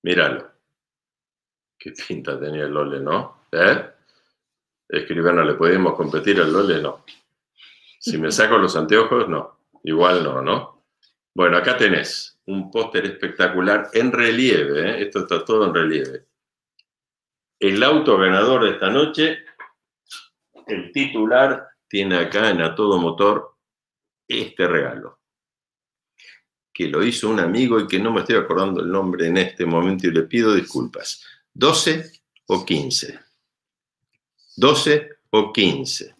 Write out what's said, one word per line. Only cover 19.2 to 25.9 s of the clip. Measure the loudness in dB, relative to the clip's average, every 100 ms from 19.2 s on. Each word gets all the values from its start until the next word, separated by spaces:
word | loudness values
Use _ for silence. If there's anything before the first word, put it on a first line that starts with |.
| -2 -2 -14 _ -20 _ _ _ _ -20 -20 _ _ -20 -8
el | -8 -6
titular, | -4 -2 0 2 4 4 0 -10 _ _
tiene | -4 0 0
acá | 0 2 2
en | 2
A | -2
Todo | 0 2 2
Motor | 0 2 2 2 -6 _ _ _ _ _ _ _ _
este | -6 -6 -2 0
regalo, | 0 -2 -8 -16 _ _ _ _ _ _ _ _